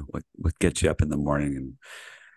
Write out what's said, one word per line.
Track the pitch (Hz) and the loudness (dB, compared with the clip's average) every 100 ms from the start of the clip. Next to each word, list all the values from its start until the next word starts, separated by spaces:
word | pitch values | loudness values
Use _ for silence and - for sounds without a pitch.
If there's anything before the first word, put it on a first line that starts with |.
| 71 | -6
what, | 71 - | -10 -10
what | - 85 - | -2 -2 2
gets | 87 - | 0 4
you | 82 | 2
up | 76 | 4
in | 76 | 2
the | 73 | 2
morning | 73 71 71 67 | 2 2 0 -2
and | 65 - - - - - - | -6 -12 -18 -18 -18 -20 -20